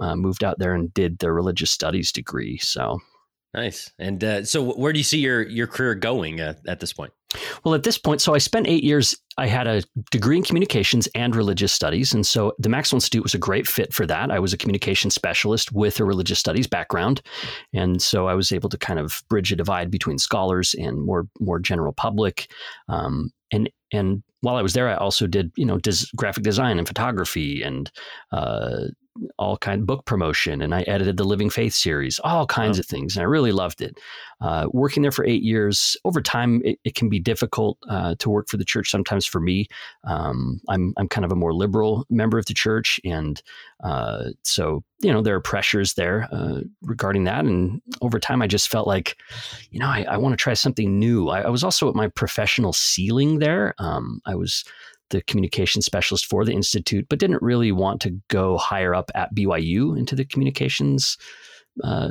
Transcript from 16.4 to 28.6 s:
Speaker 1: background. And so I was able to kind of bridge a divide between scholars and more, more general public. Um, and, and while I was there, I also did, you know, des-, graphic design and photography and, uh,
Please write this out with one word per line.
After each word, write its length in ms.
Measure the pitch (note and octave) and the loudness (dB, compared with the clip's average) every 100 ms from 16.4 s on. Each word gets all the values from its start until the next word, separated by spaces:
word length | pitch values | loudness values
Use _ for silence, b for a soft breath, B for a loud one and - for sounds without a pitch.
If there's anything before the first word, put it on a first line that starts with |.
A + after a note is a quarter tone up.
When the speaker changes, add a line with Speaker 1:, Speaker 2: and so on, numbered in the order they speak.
| - F#2 B2+ | 0 0 0
Speaker 1:
background. 540 | F2+ - - G2 C3+ - B B B B | -2 -2 0 2 0 -2 B B B B
And 280 | G2+ F#2 F2+ | 0 2 2
so 260 | - G#2 F#2 | 2 2 2
I 60 | |
was 180 | F#2 F#2+ | 2 0
able 180 | F#2 G2 | 0 -2
to 80 | - | -4
kind 220 | - F2 | -4 -2
of 240 | D2+ - - | -4 -6 -2
bridge 220 | G#2+ F2+ | 0 2
a 40 | F2+ | 0
divide 360 | F2 F#2 F2 | 0 -2 -2
between 260 | F#2+ - C#2 | -2 -2 -2
scholars 560 | - A2 F#2+ F#2 F#2 | 0 0 2 2 0
and 280 | - E2+ C2+ | -2 -4 -2
more, 260 | D2+ F2+ E2+ - | 0 0 -2 -4
more 200 | G2 E2+ | -2 0
general 340 | F2+ F2 D2 | 0 0 -2
public. 560 | - A2+ G2+ G#2 - - B B B B | -2 -2 0 0 -2 -10 B B B B
Um, 440 | E2+ D2+ C#2+ - - - | -4 -2 -2 -4 -8 -4
and, 180 | G#2+ A2 - - | -2 -2 -4 -6
and 320 | G#2 F#2+ G2+ - _ | -2 0 0 -6 _
while 140 | B2 B2 | 0 2
I 60 | |
was 120 | G2 | 2
there, 140 | B2+ B2 | 2 2
I 60 | F2+ | 2
also 320 | E2+ - G2 | 0 0 2
did, 240 | G2 E2+ - | 2 0 0
you 80 | C3 | 0
know, 120 | G2+ | 2
des-, 280 | G#2+ F2 - - | 0 0 -2 -2
graphic 280 | A2 F#2+ | -2 0
design 340 | G#2 G2+ B2+ F#2 | 0 2 2 0
and 80 | E2 | -2
photography 720 | - B2 G#2 E2+ - D2 C#2+ | -2 -2 -2 -2 -2 -4 -4
and, 300 | D2 C3 C#3 - B B B | -6 -6 -8 -12 B B B
uh, 560 | - A#1+ A1 | -4 -2 -2